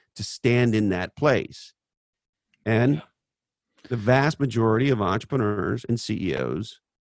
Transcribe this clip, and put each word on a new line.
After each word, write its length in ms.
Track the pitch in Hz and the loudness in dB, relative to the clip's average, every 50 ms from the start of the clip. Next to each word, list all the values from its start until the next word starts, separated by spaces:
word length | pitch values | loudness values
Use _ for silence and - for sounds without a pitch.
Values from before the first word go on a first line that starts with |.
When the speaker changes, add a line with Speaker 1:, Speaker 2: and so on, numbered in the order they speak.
| _ _ _ | _ _ _
Speaker 1:
to 60 | - 104 | -12 -12
stand 520 | - - - - 127 120 123 123 120 110 | -12 -10 -2 0 2 4 4 4 4 2
in 160 | 110 107 101 | 2 2 2
that 260 | 95 90 90 92 - | 0 -2 -4 -6 -6
place. 560 | - 139 151 131 98 - - - - - - - _ _ _ _ _ _ _ _ _ _ _ _ _ _ _ _ _ _ | -2 0 2 2 2 0 -4 -10 -18 -20 -20 -20 _ _ _ _ _ _ _ _ _ _ _ _ _ _ _ _ _ _
And 300 | - 190 - 120 131 143 | 0 2 2 4 2 2
Speaker 2:
Yeah. 40 | 156 - - _ _ _ _ _ _ _ _ _ _ _ _ _ _ - - | 0 -4 -10 _ _ _ _ _ _ _ _ _ _ _ _ _ _ -10 -8
Speaker 1:
the 80 | 127 | -6
vast 420 | 117 104 107 123 135 139 147 - - | -2 2 2 4 4 4 2 0 -2
majority 520 | 143 131 107 117 113 113 110 113 131 139 | -4 -2 0 2 2 2 2 2 2 2
of 100 | 135 110 | 0 0
entrepreneurs 840 | 101 90 95 110 - - - 135 113 104 104 101 - 95 104 120 - - | 0 0 0 -2 -2 -2 -2 -2 0 0 0 -2 -2 -2 -4 -4 -2 -4
and 100 | 117 117 | -4 -4
C 320 | - - 113 - 92 90 | -2 -4 -6 -4 -2 -2
E 60 | 71 | -2
Os 440 | 64 64 60 60 80 107 - - - _ _ _ _ _ _ | -2 -4 -4 -4 -6 -6 -8 -12 -18 _ _ _ _ _ _